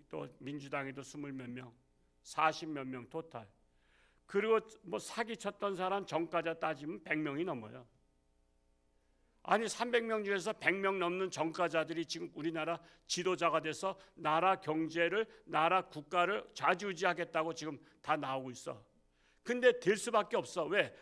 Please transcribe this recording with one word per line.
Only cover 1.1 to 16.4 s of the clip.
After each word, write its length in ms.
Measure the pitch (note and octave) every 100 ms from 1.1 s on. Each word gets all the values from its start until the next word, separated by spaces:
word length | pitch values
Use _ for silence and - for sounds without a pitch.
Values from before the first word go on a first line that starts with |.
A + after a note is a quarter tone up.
| D3 C#3+
몇 160 | C3+ B2
명, 240 | B2 B2+ - _ _ _ _
사십 460 | - - D#3+ D#3+ D#3+
몇 180 | D3 C3
명 220 | B2+ A#2
토탈. 400 | D#3+ D#3+ A#2+ G#2 _ _ _ _ _ _ _ -
그리고 320 | G3 A3 A3 A3 -
뭐 160 | F3+ G3+
사기 400 | - - A3+ A3+
쳤던 360 | G3+ F#3+ G3+
사람 300 | F#3 F#3 G3+
전과자 480 | F#3 D3+ E3+ E3+ E3
따지면 480 | E3 E3 C#3+ D3+ F#3+
백 160 | E3+ D#3
명이 260 | D3 C#3
넘어요. 420 | F3+ C3 G#2+ B2+ B2 _ _ _ _ _ _ _ _ _ _ _ _ _ _ _
아니, 260 | - G#3 A3
삼백 360 | - A#3+ A#3
명 180 | A3+ G#3+
중에서 300 | G3+ G3 F#3
백 220 | - D#3+
명 240 | F#3+ G3 G3
넘는 320 | F3 F#3 F#3
전과자들이 720 | D3 D#3+ D#3+ E3+ D#3+ D#3 E3
지금 260 | D#3+ E3+ F3
우리나라 440 | C#3+ D#3+ E3 D#3 E3 - - -
지도자가 560 | - F3+ F3+ E3 D#3
돼서 360 | D#3+ D3+ F#3+ F#3 - -
나라 440 | D#3 D#3+ F#3 F#3
경제를, 680 | - D#3 D#3+ D#3+ E3+ G3+ A3 - -
나라 340 | D#3 E3 F#3
국가를 680 | - D3+ C#3+ F3+ F3 G#3